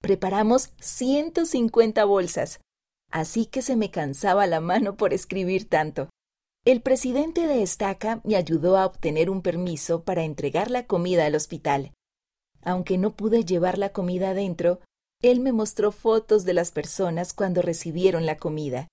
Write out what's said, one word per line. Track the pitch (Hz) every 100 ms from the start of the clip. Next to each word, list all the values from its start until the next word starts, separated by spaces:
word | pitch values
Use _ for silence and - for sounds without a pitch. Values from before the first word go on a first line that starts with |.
Preparamos | - 190 185 196 214 254 - -
ciento | - - 254 285 320 330 330
cincuenta | 254 233 233 226 214
bolsas, | 202 196 175 - 165 - _ _ _ _ _
así | - 160 226 226
que | 262
se | 254 240
me | 202
cansaba | 180 147 135 202 190 190
la | 165
mano | 165 196 202 -
por | 202
escribir | 180 - 190 180 190 214
tanto. | 156 156 151 135 _ _ _ _ _ -
El | 254
presidente | 262 262 254 254 320 330 330
de | 262
Estaca | 190 - 202 190 214 226
me | - 208
ayudó | 160 160 170 190
a |
obtener | 190 - 165 151 175
un | 190
permiso | 180 170 180 160 - 170
para | 165 180
entregar | 160 151 143 156 220
la | 247 240
comida | 175 175 175
al | 151
hospital. | 151 - 156 156 139 131 _ _ _ _ _ _ _
Aunque | - 185 175 185
no | 202 214
pude | 208 226 175
llevar | 180 180 180
la | 196
comida | 196 180 180 190
adentro, | 190 196 170 170 175 _ _ _ _
él | 247 247
me | 262
mostró | 233 214 - 208
fotos | 202 226 220 220 214
de | 185
las | 175 175
personas | - 147 - 185 165 180
cuando | - 190 175
recibieron | 170 165 170 160 190 170 160
la | 151
comida. | 156 156 147 123 151